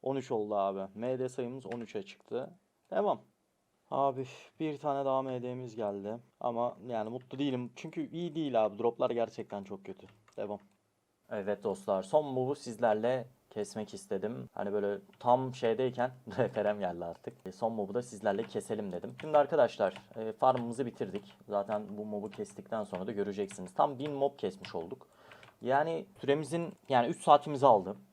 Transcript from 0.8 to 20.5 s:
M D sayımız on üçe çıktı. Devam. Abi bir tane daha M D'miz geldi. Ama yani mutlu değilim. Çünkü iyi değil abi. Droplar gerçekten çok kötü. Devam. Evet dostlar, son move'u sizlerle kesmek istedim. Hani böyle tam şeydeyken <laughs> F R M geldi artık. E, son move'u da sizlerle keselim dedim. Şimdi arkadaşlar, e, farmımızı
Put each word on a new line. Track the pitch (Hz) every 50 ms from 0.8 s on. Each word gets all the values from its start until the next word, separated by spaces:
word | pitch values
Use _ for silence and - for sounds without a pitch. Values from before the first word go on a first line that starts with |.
| 95 95 98
M | 101 113 127 131 127
D | 127 127
sayımız | 127 - 123 120 127 135 131
on | - 117 120
üçe | 117 - - 107
çıktı. | 95 - - _ _ - 107 120 135 160 175 _ _ _ _ _ _ _
Devam. | 190 - 202 202 139 - - _ _ _ _ _ _ _ _ _ _ _ _ _
Abi | - 135 139 139 131 131 131 127 - - - - _ _
bir | 160 156 147 139
tane | - 151 139 139 139
daha | 135 131 135
M | 135 131 127 123
D'miz | 120 123 123 127 127 120 110
geldi. | 113 113 101 101 101 98 104 110 120 120 _ _ _
Ama | - 123 117 117 120 123 - - 98
yani | 127 120 113 107 110
mutlu | 117 127 127 - - 131
değilim. | 143 143 131 123 123 120 -
Çünkü | - - 160 156 175 151 -
iyi | - 165 175 175 151
değil | 165 156 143 123 113 110
abi. | 107 104 104
Droplar | 117 117 117 - 127 127
gerçekten | 123 117 113 113 - - 104 - - 101 98
çok | 98 101 95 98
kötü. | 98 95 - - - - _ _ _ _
Devam. | - 104 101 104 101 - _ _ _ _ _ _ _ _ _ _ _ _ _
Evet | 110 107 98 101 104 98 -
dostlar, | 113 95 95 - - 101 95
son | 95 - - 151 151
move'u | 143 131 127 127 127 143
sizlerle | - - 127 113 - 120 113 107 107 110 120 131 131 123 - _ _ _ _
kesmek | - 110 104 - - 113 107 - -
istedim. | - - - 104 - 185 214 240 - - 202 _
Hani | - - 208
böyle | - - 101 202 202 202 - - - _
tam | - 123 123 131 131 131 127
şeydeyken | - - 113 113 107 131 127 123 123 120 131 127 -
<laughs> | _ - 98
F | 107 120 - - 110 101
R | 104
M | 104 104
geldi | 98 90 85 85 85
artık. | 85 82 - - - - - _
E, | -
son | - - 120 113
move'u | 113 110 101 95 101
da | 120
sizlerle | 123 - - 101 104 107 98 98
keselim | - - - 113 - - 113 104 107 98
dedim. | 90 87 - - 123 -
Şimdi | - 156 151 147
arkadaşlar, | 147 139 170 151 127 113 - - 110 92 - - - - -
e, | 117 110 110
farmımızı | 107 - - 131